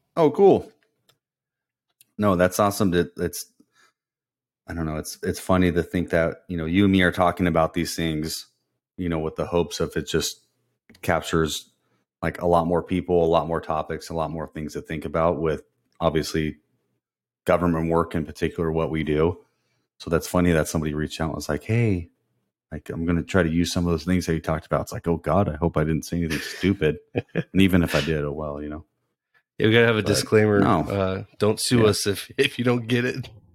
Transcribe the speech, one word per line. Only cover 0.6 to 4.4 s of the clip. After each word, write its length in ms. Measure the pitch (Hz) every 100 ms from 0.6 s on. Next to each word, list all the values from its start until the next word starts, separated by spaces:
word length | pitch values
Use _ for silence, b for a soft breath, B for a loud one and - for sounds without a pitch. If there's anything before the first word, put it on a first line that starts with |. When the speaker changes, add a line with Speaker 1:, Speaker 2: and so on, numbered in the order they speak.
| - _ _ _ _ _ _ _ _ _ _ _ _ _ _ -
Speaker 1:
No, 180 | 104 87
that's 240 | 90 -
awesome. 320 | 101 - 98
That 200 | 87 85 -
it's, 280 | 87 - - _ _ _ b b _ _ _ _